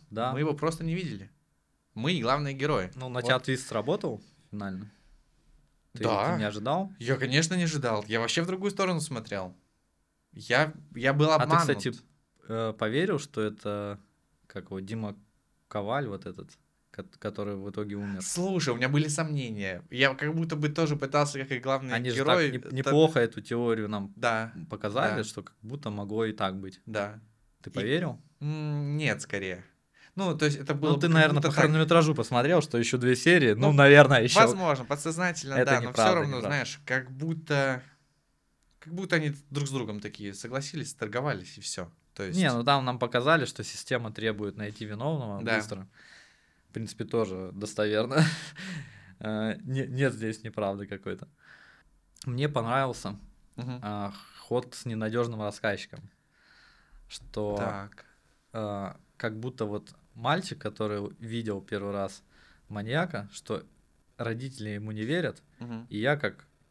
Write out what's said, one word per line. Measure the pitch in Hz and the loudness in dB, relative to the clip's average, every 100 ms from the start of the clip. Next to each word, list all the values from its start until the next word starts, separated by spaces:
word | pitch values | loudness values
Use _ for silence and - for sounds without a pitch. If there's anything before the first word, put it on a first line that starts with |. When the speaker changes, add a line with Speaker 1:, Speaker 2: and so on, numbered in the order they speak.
| - | -10
Speaker 1:
да. | 104 120 | -4 -2
Speaker 2:
Мы | 131 | 0
его | 151 | -2
просто | 147 160 165 | 0 -2 -2
не | 165 | -4
видели. | 170 170 104 95 _ _ _ _ _ _ | -4 -4 -8 -12 _ _ _ _ _ _
Мы | - 131 | -4 -2
и | 180 | 0
главные | 113 143 143 | 2 2 0
герои. | 135 143 131 92 | -2 0 0 -2
Speaker 1:
Ну, | 127 127 | -6 -8
на | 123 | -2
Speaker 2:
Вот. | 117 | 0
Speaker 1:
тебя | 127 | 0
твист | 127 131 - | 0 -4 -2
сработал | 113 113 180 160 104 - _ _ | -2 0 -2 -2 -6 -12 _ _
финально? | 104 101 92 107 - _ - _ _ _ _ _ _ _ | -8 -8 -8 -12 -18 _ -20 _ _ _ _ _ _ _
Ты, | - | -4
ты | |
Speaker 2:
Да. | 117 101 120 175 | 0 2 0 0
Speaker 1:
не | |
ожидал? | 107 104 110 165 196 - | -2 -4 -2 -2 -4 -6
Speaker 2:
Я, | 117 135 | -4 -2
конечно, | 131 139 165 | 0 2 2
не | 180 | 0
ожидал. | 165 151 123 107 104 | 0 0 0 -2 0
Я | 113 | -2
вообще | 117 - | 0 0
в | 175 | -2
другую | 185 202 | -2 -4
сторону | 196 190 170 | 0 0 0
смотрел. | 151 123 110 101 92 90 _ _ _ _ _ _ _ | -2 -6 -6 -6 -8 -12 _ _ _ _ _ _ _
Я, | - - 120 156 - - | -14 0 2 2 -2 -14
я | - 127 | -2 2
был | 143 151 156 | 4 6 4
Speaker 1:
А | 131 | 6
ты, | 165 | 4
Speaker 2:
обманут. | |
Speaker 1:
кстати, | 160 135 127 - - _ _ _ - | 4 0 -2 -6 -12 _ _ _ -8
э, | 113 113 107 | -4 -4 -2
поверил, | 110 127 190 165 | 0 0 0 0
что | - - | -4 -4
это, | 107 107 104 104 104 101 - _ _ _ - | -4 -4 -6 -6 -6 -10 -14 _ _ _ -16
как | 98 92 | -14 -10
его, | 95 | -10
Дима | 95 113 107 98 _ _ _ _ - | -8 -6 -6 -10 _ _ _ _ -10
Коваль, | 107 101 131 131 | -6 -4 -4 -4
вот | 95 95 | -8 -10
этот, | 92 - - _ _ _ | -14 -16 -20 _ _ _
ко-, | - 95 - | -16 -16 -10
который | 107 104 104 101 | -8 -6 -6 -6
в | 98 | -8
итоге | 98 107 101 | -6 -6 -6
умер? | 101 95 | -6 -6
Speaker 2:
Слушай, | 92 - 185 185 139 | -6 -4 -2 0 -2
у | 117 | 0
меня | 127 | 2
были | 147 151 | 2 2
сомнения. | 147 160 147 123 107 95 90 - | -2 -2 -4 -4 -4 -4 -6 -6
Я | 120 135 | 2 2
как | 135 151 | 2 -2
будто | 160 165 156 | -2 -2 -2
бы | 151 | -2
тоже | 151 160 147 | 0 0 0
пытался, | 135 147 147 143 | 0 2 2 -2
как | 135 | -4
и | 127 | -4
главный | 135 135 131 | -2 -2 -2
Speaker 1:
Они | 120 123 | -2 -2
же | 117 | 0
Speaker 2:
герой, | 135 127 151 | 2 4 2
Speaker 1:
так | |
не-, | 127 | -2
Speaker 2:
так | - | -6
Speaker 1:
неплохо | 131 135 147 160 156 | -4 2 6 6 6
эту | 117 - | 0 -2
теорию | 101 120 120 113 104 | -6 -2 0 0 -2
нам | 107 98 101 | -6 -8 -4
Speaker 2:
Да, | 120 113 113 - 160 | -2 0 -4 -10 -12
Speaker 1:
показали, | 104 104 113 180 214 | -8 -4 -2 0 -2
Speaker 2:
да. | |
Speaker 1:
что | 107 - | -6 -10
как | - - | -14 -16
будто | 107 143 117 | -14 -10 -8
могло | 104 101 107 | -8 -4 -2
и | 110 | -2
так | 104 98 95 | -2 -4 -4
быть. | 95 - - | -10 -14 -8
Speaker 2:
Да. | 107 101 110 110 _ _ _ | -4 -4 -8 -20 _ _ _
Speaker 1:
Ты | - | -12
Speaker 2:
И | |
Speaker 1:
поверил? | 98 104 156 175 117 - _ | -6 -2 -2 -2 -8 -14 _
Speaker 2:
М, | 143 156 151 147 143 147 | -6 -4 -4 -4 -2 -2
нет, | 147 95 | -2 -2
скорее. | - 101 95 90 - _ _ _ - - | -4 -6 -6 -8 -14 _ _ _ -14 -4
Ну, | 190 156 | -2 2
то | 151 | 0
есть | 147 | 0
это | 139 147 | -2 0
Speaker 1:
Ну, | |
Speaker 2:
было | 151 151 | 2 4
Speaker 1:
ты, | 165 | 6
Speaker 2:
бы | |
как | |
Speaker 1:
наверное, | 160 156 143 | 8 8 6
Speaker 2:
будто | 147 | 4
Speaker 1:
по | |
Speaker 2:
так. | 147 | 4
Speaker 1:
хронометражу | 151 156 160 170 156 | 4 4 6 6 6
посмотрел, | 139 113 123 135 175 | 2 2 2 4 4
что | 156 120 | 4 2
ещё | 117 127 | 2 2
две | 123 | 4
серии, | 127 160 180 123 | 6 8 8 8
ну, | 107 139 | 6 6
Speaker 2:
Ну, | |
Speaker 1:
наверное, | 143 139 143 131 135 | 10 12 12 12 8
ещё | 120 165 226 | 6 8 8
Speaker 2:
возможно, | 202 180 135 117 | 6 2 0 -2
подсознательно, | 143 165 160 180 170 135 135 | -4 -2 -2 -2 -4 -2 2
Speaker 1:
Это | |
Speaker 2:
да, | 127 131 | 4 2
но | 120 | 2
Speaker 1:
неправда, | 120 | 4
Speaker 2:
всё | 110 | 4
равно, | 107 147 131 | 4 2 -2
Speaker 1:
неправда. | 104 | -2
Speaker 2:
знаешь, | 143 117 - - | -2 -4 -8 -4
как | 127 127 | -2 -2
будто, | 131 160 160 160 143 139 127 - _ _ _ _ _ _ _ _ _ | -6 -4 -4 -2 0 2 -2 -6 _ _ _ _ _ _ _ _ _
как | 160 | -12
будто | 170 190 170 | -8 -2 0
они | 147 143 - | 0 -4 -8
друг | 139 139 | -6 -4
с | |
другом | 135 110 104 | -4 -4 -6
такие | 104 - 101 | -10 -10 -12
согласились, | 98 117 131 139 160 120 | -10 -8 -6 -6 -8 -10
торговались, | - 107 117 143 107 92 - | -8 -6 -2 -2 -4 -8 -14
и | |
всё. | - - 85 - _ | -10 -8 -10 -14 _
То | - | -8
есть | 98 170 | -4 2
Speaker 1:
Не, | 165 | 2
ну | 120 | 2
там | 120 139 | 2 2
нам | 131 123 | 2 -2
показали, | 120 123 131 165 | 0 2 4 4
что | 127 - | 2 -6
система | 110 - - 127 113 | -10 -10 -4 -4 -4
требует | 110 110 104 104 98 | -4 -2 -2 -4 -6
найти | 104 104 | -10 -10
виновного | 107 104 135 156 117 101 | -10 -6 -4 -2 -4 -4
Speaker 2:
Да. | 110 110 | 0 0
Speaker 1:
быстро. | 107 98 95 _ - - - _ _ _ _ | 0 -8 -12 _ -20 -20 -20 _ _ _ _
В | |
принципе, | - 107 - | -10 -8 -8
тоже | 113 117 104 92 92 | -4 -2 -2 -4 -10
достоверно. | 95 104 - 107 107 117 143 | -8 -6 -2 0 2 2 2
<laughs> | 160 - - - 190 165 117 - - - | 2 0 -10 -14 -12 -12 -14 -18 -20 -12
Э, | 110 107 110 101 | -6 -4 -2 -4
не-, | - 131 131 | -4 -4 -4
нет | 127 135 | 0 0
здесь | 110 110 110 | 0 -4 -6
неправды | 113 107 101 101 101 | -8 -4 -4 -4 -8
какой-то. | 98 - 95 - _ - - - - _ _ _ _ - | -10 -8 -8 -10 _ -20 -20 -20 -20 _ _ _ _ -8
Мне | 123 147 | -4 -2
понравился, | 139 113 127 135 117 101 104 - - _ - | -2 0 0 0 -4 -8 -10 -14 -20 _ -12
Speaker 2:
Мгм. | 120 123 | -10 -8
Speaker 1:
а, | 104 104 101 101 - - | -8 -6 -8 -10 -18 -20
ход | - 123 123 | -4 -4 -4
с | - 123 | -10 -8
ненадёжным | 110 110 117 117 110 | -4 -2 -2 -2 -4
рассказчиком. | 104 104 110 98 - - - _ _ _ _ _ - _ _ - - | -6 -4 -2 -4 -6 -16 -20 _ _ _ _ _ -20 _ _ -20 -18
Что, | - - - 104 101 | -18 -12 -6 -4 -2
Speaker 2:
Так. | 110 101 101 - - _ _ _ _ | -4 -6 -10 -18 -20 _ _ _ _
Speaker 1:
а, | 117 107 101 98 - _ - | -8 -6 -6 -8 -12 _ -8
как | 117 110 | -8 -6
будто | 123 127 107 | -8 -6 -4
вот | 104 - - _ | -6 -10 -20 _
мальчик, | - 120 165 185 - | -6 -2 -2 -4 -8
который | 104 - 110 104 101 - | -8 -4 -4 -4 -6 -10
видел | 113 117 110 98 | -8 -6 -4 -6
первый | 95 104 101 | -6 -6 -4
раз | 101 98 - _ _ _ _ - | -4 -6 -8 _ _ _ _ -12
маньяка, | 107 107 143 180 113 101 | -10 -4 -2 -2 -6 -10
что | - - 110 - _ _ _ _ - | -12 -8 -8 -8 _ _ _ _ -10
родители | 117 113 135 127 107 | -6 -6 -8 -10 -8
ему | 104 107 | -8 -8
не | 107 | -6
верят, | 110 170 147 - _ - | -4 -2 -4 -6 _ -16
Speaker 2:
Мгм. | 120 113 117 | -12 -12 -8
Speaker 1:
и | 104 | -2
я | 120 147 | 0 0
как, | 104 - - _ _ | -2 -6 -16 _ _